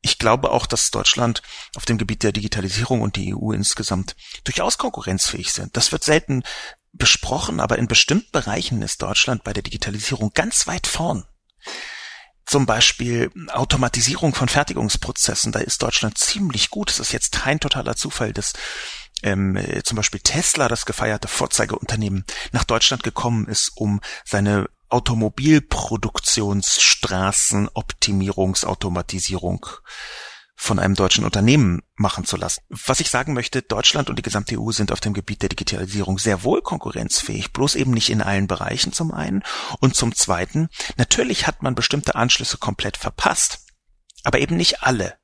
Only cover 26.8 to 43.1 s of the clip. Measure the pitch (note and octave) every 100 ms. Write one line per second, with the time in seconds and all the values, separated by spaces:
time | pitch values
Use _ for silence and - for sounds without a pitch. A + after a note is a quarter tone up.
26.8 | - - - F#2+ F#2+ G2 - G#2 G2+ -
27.8 | - - - G2 F#2+ F#2+ F#2+ F#2+ - F#2+
28.8 | G2 F2+ - F#2+ - F#2 F2+ F#2 - -
29.8 | - - - - - - _ - - G#2+
30.8 | F#2+ G2 F#2 - G2+ G#2+ G#2+ D3 G#2+ F2
31.8 | _ - G#2 - F2+ F#2 F2 - _ -
32.8 | - C3 - B2 C3+ C3 A2+ C3 - A2
33.8 | - D3 - - A#2 G#2 G#2 A2 A2 G#2+
34.8 | G#2 - G#2+ G2+ - G#2 G2 - G2 G2
35.8 | F#2+ G2+ F#2+ F#2+ A2+ F#2+ A2 - - E3
36.8 | - - A1+ - - G#2+ - - C#3+ -
37.8 | C3 A#2 - A2 G2 G2 G2 F#2+ - -
38.8 | - - E3 - - G3 - - - -
39.8 | C3+ - A#2 - - F2 F#2 D3+ E3 -
40.8 | - - B2 - B3 G#3 - - C3+ B2
41.8 | - C#3+ - - A#2+ - A#2 - - G2+
42.8 | G2+ - -